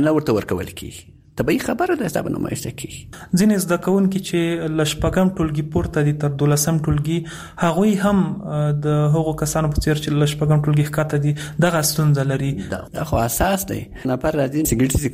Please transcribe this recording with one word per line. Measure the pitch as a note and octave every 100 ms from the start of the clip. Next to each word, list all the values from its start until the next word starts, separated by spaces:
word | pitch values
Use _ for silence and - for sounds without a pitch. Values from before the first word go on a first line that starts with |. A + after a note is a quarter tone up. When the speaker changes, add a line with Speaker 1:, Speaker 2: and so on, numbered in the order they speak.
| D3+
Speaker 1:
نه | D#3
ورته | C#3+ G#2+
ورکول | - F#2 F2 -
کېږي. | - - - - _ -
طبیعي | - G#3+
خبره | - A#3+ F4+ E4
ده، | G3+
حساب | - -
نمایشته | - - - -
کېږي. | - - - - - - E3+
Speaker 2:
ځینې | G#3+ G3+
زده | E3 F3 F3+
کوونکي | G3 F#3+ F#3+ -
چې | F3 E3+ E3 D#3+ D#3
له |
شپږم | D3+ - E3 F3+ F#3 F#3+
ټولګي | D#3 D3 D3+
پورته | F3 F3 D#3 D3
دي |
تر | D3+ D3 C#3
دولسم | D3 D3 E3 D#3+
ټولګي، | D3+ D3 C#3+ E3 E3 - - -
هغوی | F3 D#3+ G#3+ F#3+
هم، | G3 G3+ F#3+ - D#3
آه، | D3+ D3+ D3
د | D3 D3+ D3 D#3+
هغو | D#3+ D#3
کسانو | D3+ D#3+ D#3
په | D3
څېر | - D3
چې | D3+ D3
له | D3
شپږم | - D3+ D3+
ټولګي | D3 D3 D3
ښکته | - D3+ D3
دي، | D3 D3 - -
دغه | F3 E3+ D3+
ستونزه | - D3+ C#3 C3+
لري. | C3+ C#3 F#3+ F#3+
Speaker 1:
دا، | F#2+ -
دا | - -
خو | A#2+
اساس | A#2 - F3 G3 F#3+
دی. | G#2+ G#2 - B2+
نفر | B2+ D#3 D#3
راځي، | C3+ D3 D#3
سګرټ | A#2 C3 -
چې | C3+